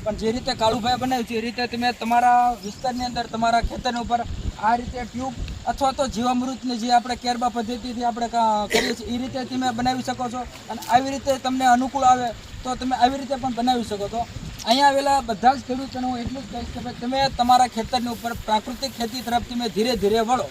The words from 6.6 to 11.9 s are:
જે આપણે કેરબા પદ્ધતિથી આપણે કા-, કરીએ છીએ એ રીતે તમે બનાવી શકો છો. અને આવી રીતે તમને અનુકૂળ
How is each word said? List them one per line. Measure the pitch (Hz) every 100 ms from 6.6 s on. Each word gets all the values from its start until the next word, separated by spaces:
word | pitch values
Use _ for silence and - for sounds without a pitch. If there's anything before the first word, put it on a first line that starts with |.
| 247 247
જે | 240
આપણે | 240 247 240
કેરબા | 247 240 247
પદ્ધતિથી | 240 220 240 247 233
આપણે | 240 233 233
કા-, | 233 226 214 208
કરીએ | 226 247
છીએ | 240 -
એ | 240
રીતે | 254 269 226
તમે | 254 262
બનાવી | 233 247 254
શકો | 247 247 247
છો. | 247
અને | 240 - - 226 -
આવી | 247 269
રીતે | 277 277 262
તમને | 254 262 262
અનુકૂળ | 240 262